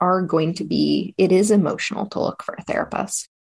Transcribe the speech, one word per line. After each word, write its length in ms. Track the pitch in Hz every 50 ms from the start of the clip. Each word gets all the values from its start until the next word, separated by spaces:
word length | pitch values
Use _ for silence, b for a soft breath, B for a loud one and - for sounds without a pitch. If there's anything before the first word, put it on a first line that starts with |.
are 220 | 180 180 185 185 185
going 320 | 160 - 160 160 160 175
to 100 | - 165
be, 500 | 151 151 151 151 147 147 147 - - -
it 140 | - 190 175
is 200 | 185 185 208 214
emotional 560 | 214 208 175 143 - - - - - - -
to 140 | 202 - -
look 220 | - - - - -
for 140 | - - -
a 40 | -
therapist. 680 | - - - - - - - - - - - - - _ _ _ _